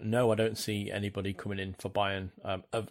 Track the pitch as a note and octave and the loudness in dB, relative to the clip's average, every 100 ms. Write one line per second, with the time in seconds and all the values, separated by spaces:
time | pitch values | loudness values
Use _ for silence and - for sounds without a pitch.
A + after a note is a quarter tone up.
0 | G#2+ A#2 A#2+ A2 A2 A2+ - G#2 G2+ G2 | 0 4 6 6 4 0 -2 -2 -2 -2
1 | G2+ G2+ G2 G2 G2+ G2 G2 G2 F#2+ G2+ | -2 -2 -2 -4 -4 -4 -4 -6 -4 0
2 | G2+ G2 F#2+ - G2 F#2+ - A#2 A2 | 2 0 -4 -8 -6 -4 -4 -4 -4